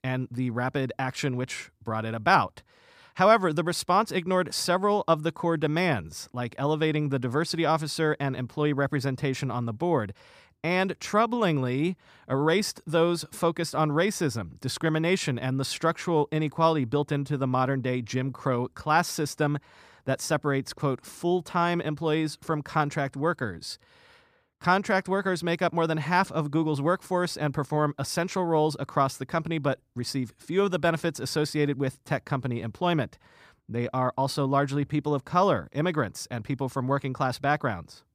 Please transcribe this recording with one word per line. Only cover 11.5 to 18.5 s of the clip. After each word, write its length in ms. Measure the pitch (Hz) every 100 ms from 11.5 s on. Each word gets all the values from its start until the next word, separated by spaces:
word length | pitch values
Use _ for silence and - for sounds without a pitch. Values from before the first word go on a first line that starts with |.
| 147 127 127 165 185 - - -
erased 540 | 131 151 185 208 - -
those 400 | 165 170 175 -
focused 440 | - 170 170 165 135
on 160 | 156
racism, 680 | 147 196 - 156 110 90 -
discrimination, 800 | 131 - 160 156 165 190 - 120
and 220 | 127 131
the 60 | 131
structural 640 | - 165 165 - 160 143
inequality 520 | 156 151 - 165 160
built 280 | 120 147 143
into 260 | 143 139 143
the 80 | 131
modern-day 560 | 127 131 135 127 127
Jim 300 | 117 131 135
Crow 360 | 123 139